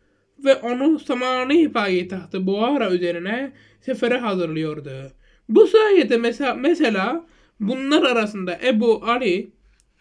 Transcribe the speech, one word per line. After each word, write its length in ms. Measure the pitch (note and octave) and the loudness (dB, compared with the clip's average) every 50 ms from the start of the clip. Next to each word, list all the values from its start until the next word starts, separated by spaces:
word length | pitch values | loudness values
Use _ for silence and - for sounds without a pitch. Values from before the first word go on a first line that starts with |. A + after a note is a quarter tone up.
| _ _ _ _ _ _ _ - C#4 | _ _ _ _ _ _ _ 0 2
ve 100 | C4+ C4+ | 4 4
onu 440 | - - A#3+ B3 B3 C#4 D#4+ D#4 D4 | 4 2 -4 -2 0 2 2 2 2
Samani 720 | - - B3+ B3 B3+ B3+ B3+ B3+ B3+ C4 D4 F4 D#4+ A#3 | 0 -4 -4 -2 -2 -2 -2 -2 0 2 4 4 4 2
payitahtı 760 | - A#3 G3+ G3 F#3 F3+ F3+ F3+ F#3+ F#3 F3+ - - F#3+ F#3+ F#3+ | 2 0 0 0 0 -2 -2 -4 -6 -10 -10 -8 -8 -4 -2 -2
Buhara 440 | G3 G#3 A3+ B3+ D4 C4+ A3+ F#3+ | 0 0 0 0 0 0 0 0
üzerine 640 | F3+ F3 F3+ F3 E3+ E3+ F3 G3 A3+ B3+ C#4 C4+ - - _ _ _ _ | 0 0 0 -2 -4 -4 -6 -6 -6 -6 -6 -8 -12 -16 _ _ _ _
sefere 360 | _ C4 B3+ - B3 A#3 B3 B3+ | _ -8 -6 -2 -2 -2 0 0
hazırlıyordu. 720 | A#3+ G#3+ F#3+ F#3 E3+ D#3+ D#3 D#3+ D#3+ D#3 D3+ D3+ C#3+ C#3 C3 C3+ C3+ C3+ - _ _ _ _ _ _ - | -2 -2 -2 -2 -4 -4 -4 -4 -6 -6 -6 -10 -12 -14 -14 -14 -16 -18 -20 _ _ _ _ _ _ 2
Bu 180 | G#3+ G4 A4 - | 6 6 6 6
sayede 500 | A4+ A4 G#4+ G#4 G4 F4 B3+ G#3 B3 A#3 | 6 4 4 4 4 4 4 4 2 0
mesa-, 380 | A#3 A#3+ A#3 - C#4+ C4 A3 | 0 0 -4 -2 -4 -4 -4
mesela 680 | A#3 B3+ D#4 E4+ - D4+ A#3 G#3+ F#3+ F#3+ A3+ C#4+ E4+ E4 _ _ _ _ _ _ - | -2 0 0 0 2 0 0 0 0 -2 -2 -4 -6 -8 _ _ _ _ _ _ -6
bunlar 440 | G#3 G3+ C4 C4 C4+ C#4 D4 E4 - | -6 -4 -4 -4 -2 0 2 2 2
arasında 560 | B3+ A#3+ A3+ G#3 G#3 G#3+ G3 F#3 F3+ - - - | 2 2 0 -2 -4 -4 -8 -8 -8 -6 -4 -2
Ebu 400 | B3+ A3+ G#3+ A#3+ A#3 A3 - - | 0 0 2 2 2 0 0 0
Ali 460 | A3+ A#3+ B3+ C4 G3 F3 G3 A#3 - _ _ _ _ _ _ _ _ _ _ | -2 -2 0 0 0 -2 -2 -4 -8 _ _ _ _ _ _ _ _ _ _